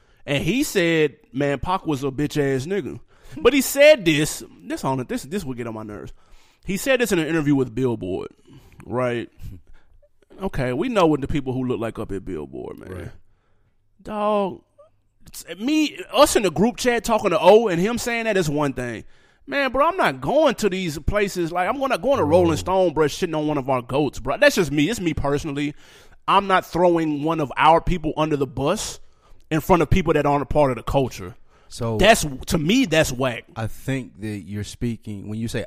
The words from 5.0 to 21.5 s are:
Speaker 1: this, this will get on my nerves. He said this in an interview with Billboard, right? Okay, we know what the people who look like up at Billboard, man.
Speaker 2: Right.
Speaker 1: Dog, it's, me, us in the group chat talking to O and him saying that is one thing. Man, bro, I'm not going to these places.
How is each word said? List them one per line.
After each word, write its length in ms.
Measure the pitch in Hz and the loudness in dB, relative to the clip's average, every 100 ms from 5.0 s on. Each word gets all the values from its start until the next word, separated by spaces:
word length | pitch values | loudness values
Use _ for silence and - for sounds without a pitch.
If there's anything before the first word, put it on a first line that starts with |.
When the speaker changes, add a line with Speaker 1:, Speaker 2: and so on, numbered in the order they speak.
| 123 | -4
Speaker 1:
this, 140 | 247 | -8
this 200 | 131 196 | -6 -8
will 120 | 151 123 | -8 -8
get 100 | 117 | -10
on 80 | |
my 80 | 107 | -10
nerves. 320 | 107 101 67 - - - _ _ | -12 -14 -14 -18 -20 -20 _ _
He 140 | - 196 | -6 -4
said 220 | - 254 | 0 0
this 100 | 240 | 2
in 60 | 180 | 0
an 80 | 151 | 0
interview 280 | 165 143 139 | 0 2 2
with 180 | 127 | 2
Billboard, 560 | 110 127 113 92 92 - _ _ 139 - - - | 0 -2 -2 -4 -6 -8 _ _ -20 -20 -20 -8
right? 460 | 120 127 120 104 - - 95 - - - - _ _ _ - | -4 -2 -4 -8 -12 -14 -14 -20 -20 -20 -20 _ _ _ -10
Okay, 320 | 196 - 127 | -8 -4 -4
we 160 | 127 254 | -2 -2
know 180 | 220 170 | 4 4
what 140 | 147 | 4
the 60 | 135 | 0
people 260 | 151 131 | -2 -2
who 120 | 127 127 | -4 -2
look 140 | 110 | -2
like 180 | 113 110 | -4 -6
up 120 | 107 | -8
at 140 | 98 98 | -8 -8
Billboard, 540 | 82 71 65 60 - | -10 -10 -12 -12 -14
man. 120 | - | -14
Speaker 2:
Right. 200 | 92 85 - - _ _ _ _ _ _ _ | -14 -14 -16 -20 _ _ _ _ _ _ _
Speaker 1:
Dog, 600 | 190 208 208 208 196 131 _ _ 605 _ _ _ - | -12 -4 0 0 -2 -6 _ _ -20 _ _ _ -20
it's, 200 | - - 170 | -18 -14 -6
me, 380 | 233 311 302 147 185 | -2 0 0 -4 -4
us 240 | 214 294 - | 4 4 4
in 80 | |
the 80 | 202 | 0
group 260 | 139 226 - | 2 0 2
chat 260 | 254 233 | 0 0
talking 260 | - 220 202 | 0 0 2
to 100 | 165 | 4
O 280 | 165 214 226 | 8 8 8
and 120 | 170 | 0
him 180 | 202 240 | 0 -2
saying 280 | - 233 226 | -4 -4 0
that 100 | 196 | 0
is 120 | 156 | 0
one 240 | 143 147 | 0 -2
thing. 320 | 127 123 107 - - _ _ - | -2 -8 -8 -12 -20 _ _ -8
Man, 260 | 277 269 | -2 -2
bro, 160 | 247 311 | 2 0
I'm 100 | 370 | 2
not 240 | 233 131 | 0 0
going 340 | 135 277 311 220 | 0 4 4 2
to 140 | 208 | -2
these 280 | 180 185 151 | -2 -4 -4
places. 520 | - 202 202 180 165 | -2 0 0 -2 -4